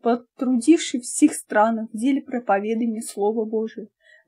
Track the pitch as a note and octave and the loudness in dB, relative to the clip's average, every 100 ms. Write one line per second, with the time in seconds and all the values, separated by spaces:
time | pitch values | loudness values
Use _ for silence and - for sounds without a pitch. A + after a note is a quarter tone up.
0 | A#3 A#3+ - _ B3+ B3+ A#3 E4 - B3 | 0 -2 -4 _ -2 0 4 4 4 -8
1 | - - D4+ - - G#3+ A3 A3+ A3 G#3+ | -6 2 2 2 -2 2 2 2 -6 -4
2 | B3 C#4 - B3 A#3+ G3 G#3 A3+ A#3 A3 | -2 -2 -2 -8 0 0 0 -2 -2 -4
3 | A#3 - G3+ A3+ A3 A3 A3 - - _ | -8 -4 -2 -2 -4 -4 -4 -10 -18 _
4 | _ _ | _ _